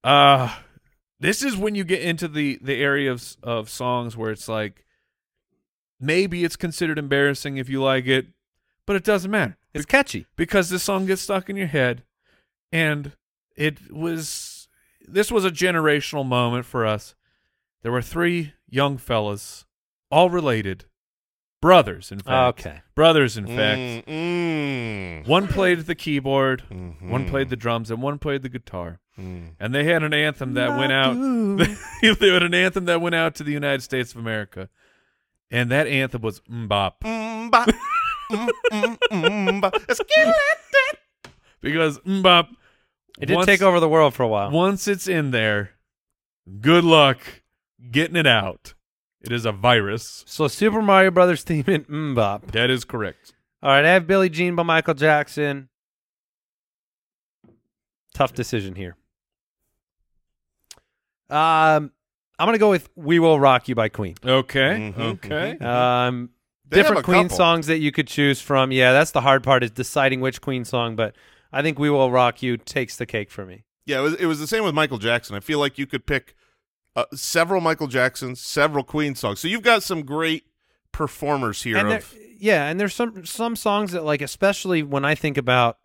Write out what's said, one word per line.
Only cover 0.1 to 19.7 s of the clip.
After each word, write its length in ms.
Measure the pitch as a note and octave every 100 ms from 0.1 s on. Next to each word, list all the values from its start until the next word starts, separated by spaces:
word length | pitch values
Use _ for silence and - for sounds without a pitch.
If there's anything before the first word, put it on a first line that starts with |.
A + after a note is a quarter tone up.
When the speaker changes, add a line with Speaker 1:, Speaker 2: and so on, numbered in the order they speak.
| C#3+ C#3+ C#3 A#2+ - - _ _ _ _ _
Speaker 1:
this 240 | D3 G#3+
is 140 | C#4 G3+
when 180 | G#3+
you 100 | G#3
get 160 | F3 F#3
into 260 | E3+ E3+ E3+
the, 300 | D3+ C#3+ -
the 180 | C3+ B2+
area 300 | C#3 C#3 C#3
of, 240 | B2 - -
of 260 | A#2+ A#2 G#2+
songs 480 | - B2 B2 A#2+ A2+
where 140 | A2
it's 180 | G#2+ -
like, 360 | A2 G#2+ _ _ _ _ _ _ _ _ _ _ _ _ _
maybe 440 | C3 E3+ F#3+ F3
it's 120 | E3+ -
considered 420 | F3 - E3 D#3
embarrassing 580 | C#3+ C#3 C#3+ C3+ C#3+ C3+
if 100 | B2+
you 140 | C3+
like 240 | C3+ C3 B2+
it, 200 | C3 C3 _ _ _ _ _ -
but 100 | G3+
it 80 |
doesn't 260 | G#3+ G3+ F#3+
matter. 260 | G#3 G3 - _
Speaker 2:
It's 100 | D3 D3
Speaker 1:
Be- 40 |
Speaker 2:
catchy. 360 | C4+ C#4 - - -
Speaker 1:
because 340 | E3+ G3 F3
this 120 | F#3
song 240 | - G3 F#3+
gets 160 | F#3+
stuck 260 | - G3 F#3
in 60 | G3
your 100 | F3+
head, 340 | C#3+ B2 B2 _ _ _ _ _ _ _
and 400 | E3 D#3+ D3 C#3+ _ _ _ _ -
it 360 | D3+ C#3+ -
was, 760 | D3+ E3 E3 D#3 - - - - _ _ _ -
this 240 | F#3+ G#3+
was 140 | A3+
a 60 | F#3
generational 760 | D#3 F3+ E3+ D#3 D3 - D3+ C3
moment 400 | B2 A#2+ B2 A#2+
for 180 | B2 A2
us. 280 | G#2+ - _ _ _ _ _ _ _
There 100 | A#2
were 100 | B2
three 500 | A#2 E3 E3+ F3 D3 _ _
young 280 | B2+ C#3 C3+
fellas, 640 | - A#2 G#2 G2+ - - _